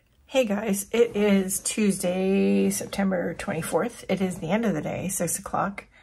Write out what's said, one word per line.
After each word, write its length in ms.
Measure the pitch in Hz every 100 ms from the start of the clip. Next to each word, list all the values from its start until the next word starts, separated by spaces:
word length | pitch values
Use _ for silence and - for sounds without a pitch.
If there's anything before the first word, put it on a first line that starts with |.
| _ _ _
Hey 180 | 269 233
guys, 420 | 202 226 196 -
it 240 | 226 233 202
is 440 | 208 196 190 -
Tuesday, 1120 | - - 208 190 180 185 190 196 196 202 196
September 640 | 196 - - 196 185 180
twenty-fourth. 720 | 170 - 165 170 170 226 - -
It 120 | 190
is 180 | 185 170
the 120 | 160
end 140 | 208 233
of 80 |
the 80 | 156
day, 260 | - - 190
six 320 | - 170 -
o'clock, 460 | - - 190 202 - -